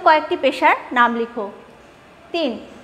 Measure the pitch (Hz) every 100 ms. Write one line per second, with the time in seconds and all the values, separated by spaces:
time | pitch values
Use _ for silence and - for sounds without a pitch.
0 | 359 311 302 349 262 262 320 415 - 247
1 | 233 233 226 233 202 - - - - -
2 | - - - 339 285 214 - -